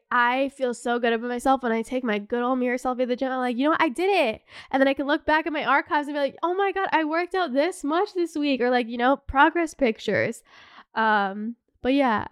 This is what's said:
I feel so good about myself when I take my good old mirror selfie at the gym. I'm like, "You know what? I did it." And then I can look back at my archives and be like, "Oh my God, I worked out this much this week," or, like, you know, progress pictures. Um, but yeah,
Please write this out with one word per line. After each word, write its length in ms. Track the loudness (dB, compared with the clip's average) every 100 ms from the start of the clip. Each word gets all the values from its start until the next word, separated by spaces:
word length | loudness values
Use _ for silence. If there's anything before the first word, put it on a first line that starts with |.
| -2
I 380 | 0 2 2 -2
feel 260 | -2 -4 -4
so 240 | -4 0
good 120 | 0
about 160 | 0 -2
myself 360 | -2 2 2
when 80 | 2
I 100 | -2
take 220 | -2 -4
my 160 | -2 -4
good 240 | -2 -2
old 160 | -2 0
mirror 180 | -2 -2
selfie 240 | -2 -2
at 60 | -2
the 80 | -2
gym. 160 | -4
I'm 80 | -2
like, 180 | -2 0
"You 60 |
know 80 | 0
what? 100 | 2
I 80 | 0
did 200 | 0 0
it." 340 | 2 0 -4 _ -20 -4
And 100 | 2
then 80 | 2
I 60 |
can 140 | 2 0
look 180 | -2 0
back 220 | 0 0
at 40 |
my 140 | -4 0
archives 420 | 0 0 -2 -2
and 80 | -2
be 40 |
like, 180 | -4 -2
"Oh 100 | -4
my 180 | 0 0
God, 160 | -2 0
I 120 | 0
worked 300 | 0 -2 -2
out 200 | -2 0
this 300 | 0 0 -2
much 300 | -2 0 0
this 220 | -2 -4 -2
week," 260 | -2 0
or, 80 | 2
like, 180 | 0 0
you 100 | 0
know, 200 | 2 2
progress 560 | 0 4 4 4 -2
pictures. 680 | 0 0 0 -2 0 0 -4 -16 -20 -20 -20 -8
Um, 640 | -2 2 2 0 -4 -8 -10 _ _
but 120 | 0
yeah, 320 | 4 4 2 -2